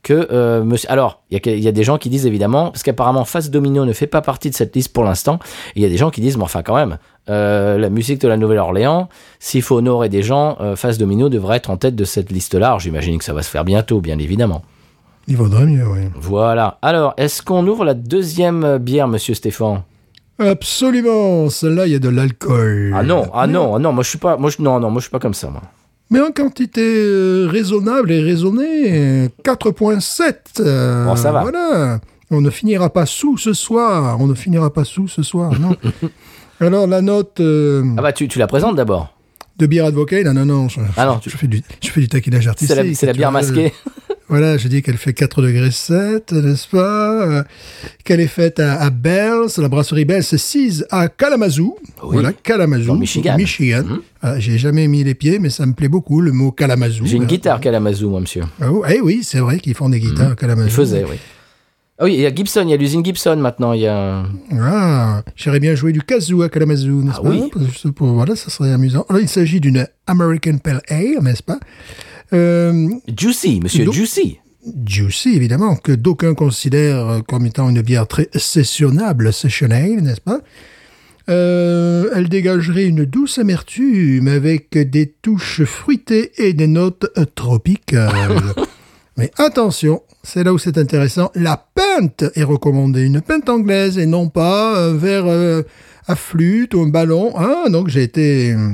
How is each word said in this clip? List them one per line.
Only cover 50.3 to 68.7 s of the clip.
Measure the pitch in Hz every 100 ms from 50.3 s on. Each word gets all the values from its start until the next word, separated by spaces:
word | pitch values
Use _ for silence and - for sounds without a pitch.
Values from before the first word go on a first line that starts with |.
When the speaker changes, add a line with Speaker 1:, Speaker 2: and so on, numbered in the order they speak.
| 160
Speaker 2:
sise | - 285 254 156 -
à | 185 170
Kalamazoo. | - 285 262 202 143 190 403 302 -
Speaker 1:
Oui. | -
Speaker 2:
Voilà, | 110 120
Kalamazoo. | 202 - 226 160 131 113
Speaker 1:
Dans |
le | 147
Michigan. | 247 156 165 139
Speaker 2:
Michigan. | 190 - 131 117
Speaker 1:
Mhm. | 92 131 - _
Speaker 2:
Ah, | 131 135
j'ai | 110 113
jamais | 143 156 151
mis | 147
les | 135 131
pieds, | 147 202
mais | 160
ça | - 131
me |
plaît | 123 139
beaucoup, | 175 - 147
le | 170
mot | 131 135
Kalamazoo. | 131 139 123 117 113 104
Speaker 1:
J'ai | 120
une |
Speaker 2:
Voilà. | 120
Speaker 1:
guitare | 175 175 127
Kalamazoo, | 131 113 104 98 104
moi, | 95
monsieur. | 92 90 85 -
Speaker 2:
Ah | 127
oui, | 196 156
eh | 220
oui, | 180 226
c'est | 214 131
vrai | 123 170
qu'ils | 143
font | 113 135
des | 120
guitares | 113 73 135
Speaker 1:
Mhm. | 120
Speaker 2:
Kalamazoo. | 123 113 107
Speaker 1:
Ils |
faisaient, | 117 139 98 85
oui. | 73 - - _ _ _ _ _ -
Ah |
oui, | 180
il | 143
y | 143
a |
Gibson, | 135 202 214
il | 175
y |
a | 143
l'usine | 143 160
Gibson | 175 180 175
maintenant, | 156 131 120 120
il | 113
y | 107
a | 104 98 95 95 98 -
Speaker 2:
Ah, | 135 123 208 180 139 113 104 -
j'irais | - 147 139
bien | 151
jouer | 147 156
du | 156
kazoo | - 247 165 180
à | 170
Kalamazoo, | 160 151 143 135 139
n'est-ce | 139 -
Speaker 1:
Ah |
Speaker 2:
pas ? | 131
Speaker 1:
oui. | 165 285 196 131
Speaker 2:
Juste | 127 156
pour, | 139 135
voilà, | 120 135 220
ça | -
serait | - 135